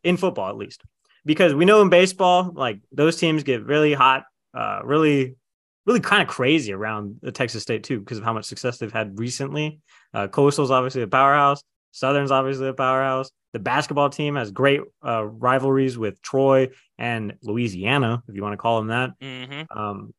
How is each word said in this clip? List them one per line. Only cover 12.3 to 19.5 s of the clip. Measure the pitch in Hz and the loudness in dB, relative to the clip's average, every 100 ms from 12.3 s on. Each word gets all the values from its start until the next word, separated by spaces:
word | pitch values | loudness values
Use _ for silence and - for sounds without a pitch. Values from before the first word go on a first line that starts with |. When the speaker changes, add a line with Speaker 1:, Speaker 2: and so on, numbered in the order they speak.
Speaker 1:
obviously | 135 135 135 135 | 0 0 -2 -4
a | |
powerhouse. | 131 131 131 135 131 135 _ _ | -2 0 2 0 -2 -6 _ _
The | 117 | -8
basketball | 98 131 147 143 143 | -2 -2 -2 0 0
team | 139 147 | 0 -4
has | 143 107 | -4 -6
great, | 98 139 143 - _ 139 | 0 2 2 -2 _ -4
uh, | 113 | -4
rivalries | 107 110 123 131 135 135 131 120 | -4 -2 0 2 2 2 0 -2
with | 110 95 | -6 -8
Troy | - 135 135 135 131 - _ - | -4 0 4 4 2 -4 _ -10
and | 120 117 104 98 | -6 -6 -8 -10
Louisiana, | 104 110 120 90 98 143 120 120 - | -8 -4 -4 -4 -2 0 0 -2 -8
if | |
you | 101 | -10
wanna | 104 104 | -8 -4
call | 117 113 | 0 0
them | 110 | 0
that. | 117 127 - | -4 -6 -8
Speaker 2:
Mm-hmm. | 135 127 127 | -16 -14 -14